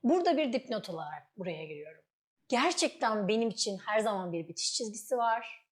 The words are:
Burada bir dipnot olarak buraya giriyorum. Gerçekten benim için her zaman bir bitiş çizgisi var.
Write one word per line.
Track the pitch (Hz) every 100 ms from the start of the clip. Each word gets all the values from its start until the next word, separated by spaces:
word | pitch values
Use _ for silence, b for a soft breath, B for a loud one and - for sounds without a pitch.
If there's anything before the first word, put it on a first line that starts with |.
Burada | 240 349 349 294
bir | 294
dipnot | 240 - 220 -
olarak | 165 151 151 - -
buraya | 180 156
giriyorum. | 160 147 151 156 _ _ _ _ _
Gerçekten | 240 311 339 311 - 233 214 190
benim | 220 226
için | 190 214 190
her | - 214
zaman | 220 202 180
bir | 165 165
bitiş | 170 -
çizgisi | - 226 214 - 254
var. | 233 226 233 - _